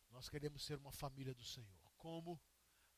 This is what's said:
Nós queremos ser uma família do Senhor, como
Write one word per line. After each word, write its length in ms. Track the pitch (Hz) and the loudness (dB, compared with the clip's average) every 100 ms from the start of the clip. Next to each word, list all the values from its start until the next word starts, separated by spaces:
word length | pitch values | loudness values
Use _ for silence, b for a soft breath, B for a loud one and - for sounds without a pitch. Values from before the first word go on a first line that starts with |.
| - | -10
Nós 180 | 123 - | -4 0
queremos 340 | 151 147 143 | 4 2 2
ser 140 | - 147 | 2 2
uma 160 | 139 | 0
família 420 | - 143 135 131 | 0 0 2 0
do 100 | 123 | 0
Senhor, 460 | 117 - 107 92 - - | -2 -4 -6 -12 -18 -8
como 420 | 165 165 165 165 - - B B B | -2 0 0 -2 -4 -20 B B B